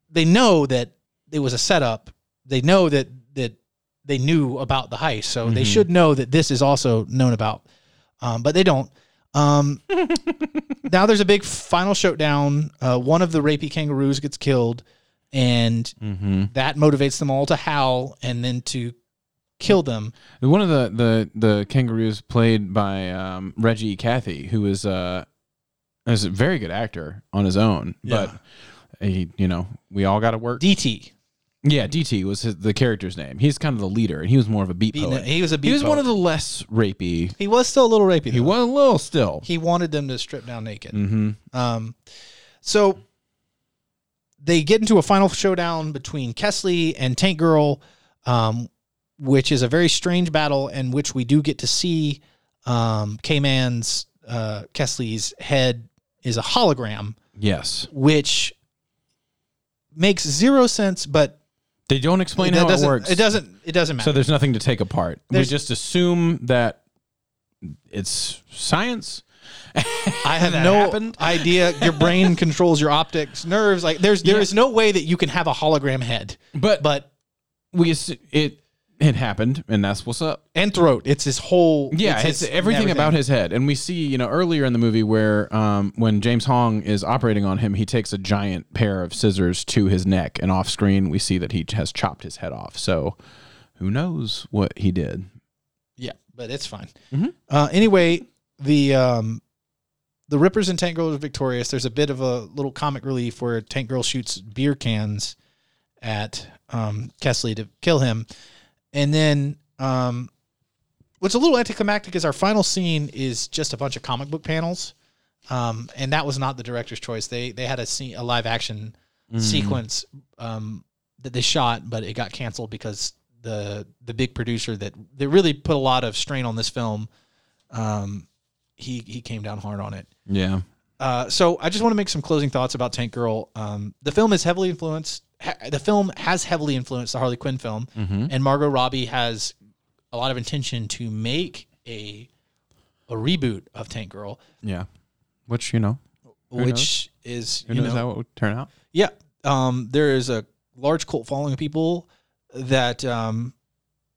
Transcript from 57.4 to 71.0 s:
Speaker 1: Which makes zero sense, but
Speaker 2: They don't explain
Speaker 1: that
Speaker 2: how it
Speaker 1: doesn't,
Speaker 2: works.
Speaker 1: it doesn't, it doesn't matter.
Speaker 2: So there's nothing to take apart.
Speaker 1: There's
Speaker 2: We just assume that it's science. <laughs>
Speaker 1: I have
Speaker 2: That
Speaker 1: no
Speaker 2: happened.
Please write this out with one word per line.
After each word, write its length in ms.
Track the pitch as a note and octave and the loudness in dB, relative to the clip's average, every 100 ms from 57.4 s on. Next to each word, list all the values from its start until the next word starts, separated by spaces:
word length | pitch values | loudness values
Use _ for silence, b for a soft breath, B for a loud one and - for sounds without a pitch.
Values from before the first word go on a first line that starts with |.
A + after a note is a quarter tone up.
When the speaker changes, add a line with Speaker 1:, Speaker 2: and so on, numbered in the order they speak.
| G#2 F2+ - - - | 0 0 -4 -8 -8
Speaker 1:
Which 600 | C#3 D3 D3+ C#3+ - - - _ _ _ _ _ _ _ _ _ _ _ _ _ | 2 4 4 2 -2 -2 -8 _ _ _ _ _ _ _ _ _ _ _ _ _
makes 280 | D3+ G3 G3 D3+ | 0 2 2 -2
zero 400 | C#3+ B3 C#4 A#3+ | 2 6 6 4
sense, 380 | - G3 F3+ | 2 0 0
but 360 | D3+ D#3 C#3 - _ _ _ _ - | 0 2 2 -2 _ _ _ _ -2
Speaker 2:
They 100 | C3+ | 0
don't 220 | D3 F#3 | 4 2
explain 320 | F3+ - F#3 | 2 0 4
Speaker 1:
that 60 | E3+ | 6
Speaker 2:
how 60 | E3+ | 6
it 20 | |
Speaker 1:
doesn't, 200 | F3 C#3+ | 6 4
Speaker 2:
works. 220 | B2+ G2+ | 2 2
Speaker 1:
it 60 | F3+ | 4
doesn't, 400 | A3 G#3 A2 F#2 | 4 2 -4 -12
it 80 | E3+ | -2
doesn't 240 | F3 D#3+ C3 | 0 0 0
matter. 120 | D3+ | 2
Speaker 2:
So 40 | |
there's 160 | C#3 C3 | 2 2
nothing 260 | D3 C#3+ | 2 2
to 40 | A2 | 2
take 220 | - A#2 | 0 0
apart. 400 | F#2+ G2+ E2+ - _ | -2 -2 -4 -6 _
Speaker 1:
There's 200 | B2+ B2+ | 0 2
Speaker 2:
We 20 | |
just 200 | C#3+ - | -2 -4
assume 680 | - - F3+ F3 F3 E3+ E3 A#2+ | -6 -2 2 2 2 0 -2 0
that 360 | B2 A#2 - _ _ _ _ _ _ _ _ D#2+ D2 _ | 2 2 -2 _ _ _ _ _ _ _ _ -16 -16 _
it's 520 | G2+ F2+ - - - _ | -8 -6 -4 -6 -10 _
science. 720 | - - E3 A#3+ A3+ - - - B B | -10 -2 0 0 -4 -10 -14 -18 B B
<laughs> 220 | B B | B B
Speaker 1:
I 640 | - - A#4 - - C#3 D#3+ | -4 -4 -4 -4 -2 0 2
have 140 | E3+ | 2
Speaker 2:
That 120 | D#3+ | 4
Speaker 1:
no 100 | E3+ | 4
Speaker 2:
happened. 420 | G#3 G3+ G#3+ | 6 4 0